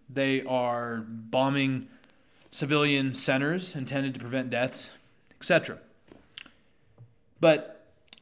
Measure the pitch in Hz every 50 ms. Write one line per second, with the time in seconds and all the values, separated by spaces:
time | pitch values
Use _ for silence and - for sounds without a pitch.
0 | _ - 123 139 135 135 135 131 127 135 127 127 123 120 120 120 120 120 117 113
1 | 110 110 113 113 110 113 - 127 135 135 139 139 135 135 131 131 - - - -
2 | _ - - _ _ _ _ _ - - - - 156 135 151 147 147 147 143 139
3 | 135 135 123 - - - 135 131 139 147 170 185 180 - - 151 131 127 139 139
4 | 139 135 127 123 113 117 123 131 127 127 120 120 127 131 - - - - - -
5 | _ _ _ _ _ _ - - - - 180 160 165 - - - - - _ _
6 | _ - - - - _ - - - - _ _ _ _ _ _ _ _ _ -
7 | - - _ _ _ _ _ - - 160 156 147 - - - - - _ _ _
8 | _ - - -